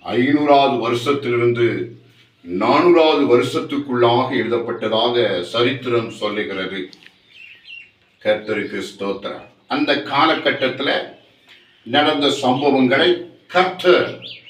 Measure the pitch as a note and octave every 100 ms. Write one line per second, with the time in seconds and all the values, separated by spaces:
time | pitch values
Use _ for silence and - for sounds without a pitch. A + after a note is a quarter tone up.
0 | - A#2 C3 D3 D3 C#3 C#3 B2 A#2 A#2+
1 | C#3+ C#3 B2 A#2+ A#2+ A#2 A#2 G2 - -
2 | _ _ _ _ E2+ F2+ A2 - F3+ E3+
3 | D#3 C#3+ B2+ A#2+ - D#3+ C3+ C#3+ C#3 B2
4 | A#2+ B2 B2+ C3 A2 A#2 A#2 - A2 A2
5 | A#2+ A#2+ G#2+ F#2 - - B2 B2+ B2 A#2
6 | G#2+ - G#2 G#2 G2 F#2+ F#2 F#2+ F2+ -
7 | - _ _ - - - - - - _
8 | _ _ G#2+ G#2 G#2 G#2 G2 G2 F#2 -
9 | G2+ G2 - - - _ _ C#3 D3+ D3
10 | - C#3 D#3 D#3 - B2+ B2+ - - -
11 | - - _ _ _ - _ _ A#2 C#3
12 | D3+ D3 - - B2+ C#3 C#3+ C3 B2+ C3+
13 | F3+ A#2 - - _ F3+ F#3 F3+ F3+ -
14 | - - - - -